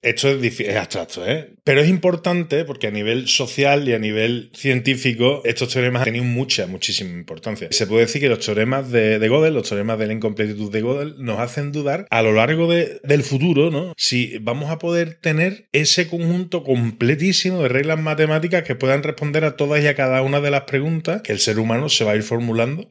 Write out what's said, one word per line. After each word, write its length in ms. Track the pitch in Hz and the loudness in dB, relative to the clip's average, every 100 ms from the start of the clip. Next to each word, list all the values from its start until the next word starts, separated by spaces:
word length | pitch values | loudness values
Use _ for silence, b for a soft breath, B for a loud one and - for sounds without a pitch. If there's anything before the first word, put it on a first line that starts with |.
Esto 240 | 123 113 139 | -2 0 0
es 100 | 139 | 2
difí-, 240 | 120 - 104 | 0 -2 -2
es 80 | |
abstracto, 500 | 101 90 98 82 - | -2 -2 -8 -8 -6
¿eh? 300 | 90 156 147 - | -4 -4 -6 -6
Pero 180 | - 139 | 2 4
es 80 | 156 | 4
importante 760 | 185 180 175 175 175 170 143 | 4 2 0 -2 -2 0 -2
porque 240 | 156 131 107 | -4 -6 -6
a 20 | |
nivel 380 | 104 104 120 131 | -4 -2 -2 0
social 600 | - 123 - 139 143 139 | -2 -2 0 2 4 2
y 40 | |
a 80 | 113 | 0
nivel 500 | 107 107 113 120 - | 0 0 0 -2 -8
científico 880 | - 139 127 123 127 127 113 123 143 | -6 0 0 2 0 0 2 2 2
estos 280 | 117 117 127 | -2 -2 -2
teoremas 280 | 131 123 123 | 0 0 0
han 60 | 131 | -2
tenido 180 | 117 | 0
mucha, 420 | 123 123 131 - 90 | -2 -2 -2 -2 -4
muchísima 440 | 92 - - 95 | -6 -6 -4 -6
importancia. 560 | 87 82 80 - 104 85 | -10 -12 -12 -10 -8 -4
Se 160 | - 101 | -2 2
puede 200 | 110 117 | 4 2
decir 140 | 143 | 2
que 80 | 135 | 0
los 160 | 110 | 0
teoremas 460 | - 104 113 135 131 | -2 0 0 0 0
de, 300 | 120 107 110 | 2 2 2
de 80 | 110 | 2
Gödel, 260 | 135 160 | 4 2
los 140 | 147 - | 0 -2
teoremas 320 | 101 107 110 | -4 -2 -2
de 80 | 107 | -2
la 40 | |
incompletitud 580 | 110 110 104 107 104 104 | -2 -4 -2 -4 -4 -4
de 80 | 107 | -2
Gödel, 340 | 113 139 147 139 | -2 -2 -6 -8
nos 200 | 123 107 | -6 -4
hacen 320 | 123 147 143 | -4 -6 -6
dudar 360 | 147 139 151 - | -4 -4 -4 -2
a 120 | 113 | 2
lo 100 | 113 | 4
largo 360 | 107 120 160 165 | 4 4 2 2
de, 320 | 170 165 - | 2 0 -4
del 180 | 139 147 | 2 2
futuro, 480 | 127 139 165 143 165 | 2 0 2 4 2
¿no? 220 | 147 180 165 | 0 -6 -4
Si 420 | - 127 120 110 | -2 0 0 -4
vamos 300 | 110 131 147 | -4 -4 -4
a 80 | 160 | -4
poder 340 | 170 170 165 160 | -2 0 -2 -2
tener 480 | 165 156 180 202 _ | -2 2 0 -2 _
ese 380 | 151 151 - 165 | 0 2 2 0
conjunto 560 | 170 165 180 180 180 | 0 0 0 -2 -6
completísimo 1000 | 139 127 117 110 120 139 180 180 185 185 | 0 0 0 2 2 2 2 2 0 0
de 60 | 135 | 0
reglas 320 | 127 147 160 | 0 0 0
matemáticas 640 | 156 151 156 156 170 175 | -2 2 2 2 2 -2
que 100 | 160 | -2
puedan 300 | 127 131 139 | -2 2 2
responder 400 | 147 - 151 151 | 0 -4 -2 0
a 100 | 156 - | 0 0
todas 280 | 143 151 | 2 4
y 20 | 147 | 2
a 80 | |
cada 280 | 143 131 131 | 2 2 2
una 180 | 135 143 | 2 0
de 100 | 143 | 2
las 120 | 139 | 0
preguntas 600 | 135 139 147 165 160 190 | 0 -2 0 -2 -2 -4
que 80 | - | -4
el 60 | 101 | -2
ser 220 | - 110 | 0 0
humano 280 | 113 117 147 | 0 0 0
se 160 | - | 0
va 80 | 107 | 2
a 40 | 107 | 0
ir 60 | |
formulando, 680 | 107 117 117 113 120 151 - | 0 -2 -2 0 0 -2 -10